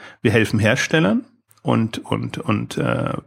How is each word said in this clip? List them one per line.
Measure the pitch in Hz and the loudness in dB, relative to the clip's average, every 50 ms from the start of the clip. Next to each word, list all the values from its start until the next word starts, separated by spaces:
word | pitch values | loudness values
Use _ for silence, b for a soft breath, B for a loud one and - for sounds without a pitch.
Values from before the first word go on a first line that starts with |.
| B B B B B | B B B B B
wir | 123 | 2
helfen | 104 113 107 - - 107 | 4 4 4 2 2 2
Herstellern | 104 107 120 - - - - 160 165 190 226 247 - - _ _ _ _ _ _ | 2 2 2 2 0 0 0 2 2 2 2 0 -2 -6 _ _ _ _ _ _
und, | - 135 120 113 113 110 - - | -2 0 0 0 0 -2 -4 -8
und, | - - - 113 120 120 - - | -8 -4 -4 -4 -4 -6 -8 -6
und, | - - 110 107 - - - - | -4 -2 -2 -2 -4 -4 -4 -2
äh, | - 60 57 - - - - - - | -2 0 0 0 -2 -2 -4 -6 -10